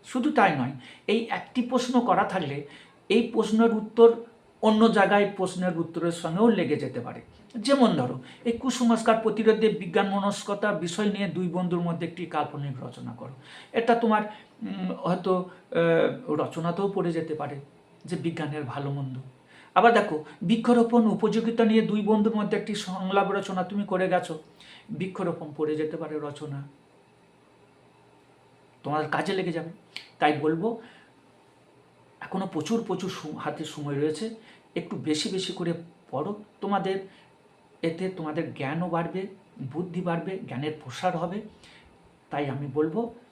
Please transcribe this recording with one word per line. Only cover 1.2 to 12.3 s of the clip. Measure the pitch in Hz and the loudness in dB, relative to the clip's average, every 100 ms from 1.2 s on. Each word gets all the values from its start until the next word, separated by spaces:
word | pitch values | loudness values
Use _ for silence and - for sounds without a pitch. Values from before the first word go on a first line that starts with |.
| 226 | 0
একটি | 185 - - | -6 -6 -4
প্রশ্ন | 240 254 247 262 | 0 0 2 2
করা | - 190 | 4 2
থাকলে | 185 190 147 139 - - - - _ | 2 -2 -4 -6 -10 -18 -20 -20 _
এই | 226 226 | 2 4
প্রশ্নের | 220 214 220 233 | 0 2 4 4
উত্তর | 214 208 - 233 226 - - _ _ | 4 -2 8 8 8 -6 -20 _ _
অন্য | 220 214 220 | 2 6 6
জায়গায় | 196 190 208 202 202 | 6 6 6 2 0
প্রশ্নের | 180 180 185 165 | -4 -2 -2 -2
উত্তরের | 165 170 170 | -4 -2 -4
সঙ্গেও | 165 165 170 233 | -4 -4 4 4
লেগে | 202 147 147 | 4 2 0
যেতে | 131 127 | -2 -8
পারে। | 120 120 - - - 240 | -10 -12 -18 -20 -14 -8
যেমন | 208 277 226 165 | 2 6 6 4
ধরো, | 127 135 - - 240 | 0 -4 -12 -8 -4
এই | |
কুসংস্কার | 233 262 247 240 226 - 220 | -2 -2 2 4 4 4 2
প্রতিরোধে | 220 202 220 220 220 | 2 2 4 6 4
বিজ্ঞান | 170 175 180 196 | 2 0 0 2
মনস্কতা | 202 202 202 - 202 208 | 0 0 -2 -6 -2 -2
বিষয় | 170 170 170 208 | -2 -4 -2 -2
নিয়ে | 190 196 | 0 -4
দুই | 156 180 | -2 -2
বন্ধুর | 170 180 175 | -2 -2 0
মধ্যে | 170 165 165 | -2 -2 -6
একটি | 170 | -8
কাল্পনিক | 165 | -6